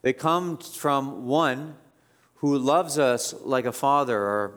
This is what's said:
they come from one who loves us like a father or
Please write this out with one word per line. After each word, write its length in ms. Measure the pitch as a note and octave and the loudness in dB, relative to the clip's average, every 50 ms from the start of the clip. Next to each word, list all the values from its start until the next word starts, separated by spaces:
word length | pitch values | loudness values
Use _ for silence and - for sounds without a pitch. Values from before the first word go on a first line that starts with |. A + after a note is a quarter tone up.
| - | 0
they 100 | B2+ B2+ | 0 -2
come 460 | - - D#3+ E3 F3 F3+ F3 E3 D3 | 0 2 2 2 2 0 -4 -8 -8
from 680 | - - - - - D3+ C#3+ C#3 C3+ C3+ C#3 F#2 B2+ | -12 -14 -14 -4 0 2 2 2 0 -2 -8 -8 -4
one 500 | B2 C3+ D#3 E3 C#3+ B2+ C3 D3+ D#3 D3+ - _ _ _ _ _ _ _ _ _ _ _ | 0 2 2 2 2 0 -2 -6 -12 -16 -18 _ _ _ _ _ _ _ _ _ _ _
who 220 | _ - C#3+ C#3+ C#3 | _ 0 0 0 2
loves 400 | B2+ C3+ D3 E3+ F#3 E3 C#3+ D3+ | 2 4 4 4 2 0 0 2
us 360 | C#3+ B2+ A#2+ A#2 - - - - - | 2 2 2 2 -2 -6 -8 -10 -6
like 220 | - C3+ B2+ A#2 | -2 -2 0 0
a 80 | A#2+ A2+ | -2 -4
father 460 | - - C#3 C#3+ C#3+ C#3+ B2 A#2+ G#2 | 0 0 2 2 2 2 0 0 0
or 360 | G2+ G2+ G#2 G#2 G2+ G2+ G#2 | 0 0 0 0 -2 -4 -8